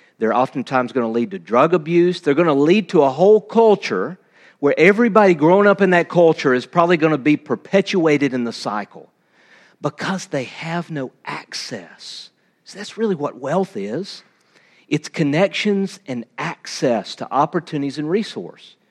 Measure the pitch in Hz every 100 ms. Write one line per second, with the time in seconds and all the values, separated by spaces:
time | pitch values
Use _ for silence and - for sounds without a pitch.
0 | _ - 110 113 131 - - 131 123 131
1 | 117 117 110 95 85 120 160 175 151 170
2 | 180 180 147 139 170 139 147 214 185 175
3 | 135 135 196 214 - 226 226 196 - 101
4 | 120 185 _ _ _ _ 143 143 170 208
5 | 240 208 196 160 156 196 202 196 190 175
6 | 160 170 165 156 143 123 - 170 170 175
7 | 160 147 139 151 - - - 196 190 196
8 | 160 147 139 127 117 - 123 104 98 -
9 | - _ _ _ _ _ _ _ 147 -
10 | 156 185 - 143 117 - 165 170 160 151
11 | 127 _ - - - - - 107 82 -
12 | - - - _ _ _ - 185 208 -
13 | 220 160 143 - 135 175 185 104 101 131
14 | 202 - _ _ _ _ _ _ - 156
15 | - - 147 151 196 - 208 196 196 -
16 | - 120 - - 160 - - - 135 113
17 | - - - 127 156 180 - 151 139 147
18 | 151 202 - 113 85 - - _ _